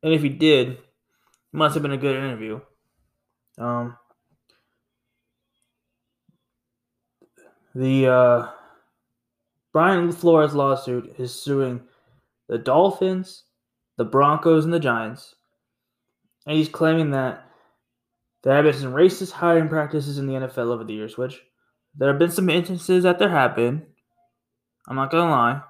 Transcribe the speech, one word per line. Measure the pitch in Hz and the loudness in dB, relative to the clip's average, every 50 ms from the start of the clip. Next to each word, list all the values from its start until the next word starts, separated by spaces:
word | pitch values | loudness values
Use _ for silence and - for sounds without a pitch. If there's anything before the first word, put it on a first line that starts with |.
And | - 156 160 | 0 0 0
if | 151 | 0
he | 147 139 | 0 -4
did, | 135 123 156 156 151 135 123 127 | -2 0 2 4 4 4 2 -2
it | 127 - _ _ _ _ _ _ _ _ _ _ _ _ _ _ | -6 -14 _ _ _ _ _ _ _ _ _ _ _ _ _ _
must | - 151 156 147 143 | -4 -2 0 0 0
have | 160 | -2
been | 147 147 | -4 -4
a | 139 | -6
good | 131 131 143 135 | -4 -4 -4 -4
interview. | 131 135 135 123 110 110 110 107 131 - _ _ _ _ _ _ _ _ _ _ _ _ _ _ _ _ _ _ | -4 -6 -8 -8 -10 -10 -12 -12 -12 -14 _ _ _ _ _ _ _ _ _ _ _ _ _ _ _ _ _ _
Um, | - 117 120 120 120 120 120 120 _ _ _ _ _ _ _ _ _ _ _ _ _ _ _ _ _ _ _ _ _ _ _ _ _ _ _ _ _ _ _ _ _ _ _ _ _ _ _ _ _ _ _ _ _ _ _ _ _ _ _ _ _ _ _ _ _ _ _ _ _ _ _ _ _ _ _ _ _ _ _ _ _ _ _ _ | -10 -8 -6 -6 -6 -8 -10 -14 _ _ _ _ _ _ _ _ _ _ _ _ _ _ _ _ _ _ _ _ _ _ _ _ _ _ _ _ _ _ _ _ _ _ _ _ _ _ _ _ _ _ _ _ _ _ _ _ _ _ _ _ _ _ _ _ _ _ _ _ _ _ _ _ _ _ _ _ _ _ _ _ _ _ _ _
the, | 127 131 131 135 135 131 | -4 -2 0 2 2 4
uh, | 127 127 127 127 123 120 117 110 - - - - _ _ _ _ _ _ _ _ _ _ _ _ _ _ _ _ _ _ _ _ _ | 4 6 6 6 6 4 2 0 -6 -16 -20 -20 _ _ _ _ _ _ _ _ _ _ _ _ _ _ _ _ _ _ _ _ _
Brian | _ 156 165 185 196 175 175 170 | _ 2 2 2 2 2 0 -2
Flores | 170 - - 170 165 156 151 147 147 | -4 0 4 4 6 6 4 2 2
lawsuit | 143 139 139 135 131 - 131 123 123 - - - | 0 0 0 0 -2 -2 -6 -6 -6 -6 -10 -12
is | - 127 120 - | -12 -10 -10 -10
suing | - - 143 139 135 135 127 123 120 120 _ _ _ _ _ _ _ _ _ _ _ _ | -12 -6 -4 -2 -2 -2 -2 -4 -10 -12 _ _ _ _ _ _ _ _ _ _ _ _
the | _ 117 | _ -8
Dolphins, | 117 117 - 131 156 180 196 190 - 190 190 190 185 185 - - - _ _ _ _ _ _ _ _ _ _ _ | -6 -2 2 2 4 4 2 2 -2 -2 -2 -2 -4 -8 -10 -16 -20 _ _ _ _ _ _ _ _ _ _ _
the | - 120 | -8 -8
Broncos, | 110 120 135 143 143 151 156 - 165 165 156 151 | -2 2 2 2 2 2 2 2 2 2 2 2
and | 160 170 | 0 -2
the | 170 | -2
Giants. | 147 131 117 113 113 107 123 - - - _ _ _ _ _ _ _ _ _ _ _ _ _ _ _ _ _ _ _ _ _ _ _ | -2 -2 -2 -2 -4 -8 -12 -16 -20 -20 _ _ _ _ _ _ _ _ _ _ _ _ _ _ _ _ _ _ _ _ _ _ _
And | 147 151 | -4 0
he's | 156 156 156 | 0 0 -2
claiming | - - 165 160 160 165 160 147 | -2 -2 0 2 2 2 0 0
that | 139 135 131 - - - - _ _ _ _ _ _ _ _ _ _ _ _ _ _ _ _ _ _ _ _ | -2 -2 -4 -4 -6 -10 -18 _ _ _ _ _ _ _ _ _ _ _ _ _ _ _ _ _ _ _ _
there | 131 135 | 2 2
have | 143 147 | 4 4
been | 156 139 | 2 2
some | 131 139 127 127 | 0 -6 -6 0
racist | 143 170 190 190 - 190 180 | 4 4 4 4 0 -10 -10
hiring | - - 175 170 170 165 160 | -8 -4 0 2 2 2 2
practices | 156 156 156 147 143 156 151 139 143 143 143 | 0 -2 -2 -4 -2 -4 -6 -6 -6 -6 -6
in | 139 | -6
the | 135 131 | -6 -6
N | 131 131 | -6 -8
F | 127 - - | -8 -6 -6
L | 120 117 | -4 -4
over | 120 113 113 | -4 -4 -6
the | 107 110 | -10 -10
years, | 107 107 107 - | -10 -10 -12 -8
which | - 127 127 131 - _ _ _ _ _ _ _ _ _ _ _ | -8 -8 -8 -8 -14 _ _ _ _ _ _ _ _ _ _ _
there | 147 131 139 | -2 0 0
have | 139 143 | 2 2
been | 170 175 | 0 0
some | 175 - 185 | 0 0 0
instances | 180 156 180 170 - 185 175 - - 185 180 | 2 2 0 0 -2 -8 -10 -2 0 2 2
that | 180 185 180 | 4 2 2
there | 180 208 202 | 2 0 2
have | 175 151 131 120 - | 2 2 2 2 2
been. | - 117 120 135 156 - _ _ _ _ _ _ _ _ _ _ _ _ _ _ _ _ _ _ _ _ | 0 -2 0 -2 -4 -10 _ _ _ _ _ _ _ _ _ _ _ _ _ _ _ _ _ _ _ _
I'm | - 127 | -10 -6
not | 135 135 135 | -4 -4 0
gonna | 160 165 175 170 | 0 0 2 2
lie. | 151 131 117 120 139 143 - - | 2 2 2 0 0 -4 -10 -16